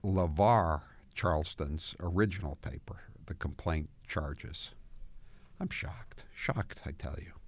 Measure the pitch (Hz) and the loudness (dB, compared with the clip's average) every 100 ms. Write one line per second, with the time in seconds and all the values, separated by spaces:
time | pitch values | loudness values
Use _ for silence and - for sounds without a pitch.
0 | 101 95 87 78 104 117 85 73 - - | 4 4 4 6 8 8 6 2 -2 -20
1 | - - 90 78 76 - 73 78 - - | -14 0 4 4 2 -2 -2 -2 -4 -4
2 | 87 87 107 90 78 69 - 71 - 90 | 0 6 4 4 -4 -4 -6 -8 -10 -12
3 | - - - 82 76 - - 80 76 - | -12 -16 -10 -4 -4 -2 0 0 0 -8
4 | - - 76 65 - - - - - - | -4 -2 -2 -6 -8 -10 -10 -12 -14 -12
5 | - - - - - - 185 - - - | -10 -12 -16 -18 -20 -6 -4 -4 -6 -8
6 | - - - - - - - - - 69 | -12 -14 -16 -8 -2 0 -2 -6 -8 -6
7 | - 73 - - | -6 -6 -8 -14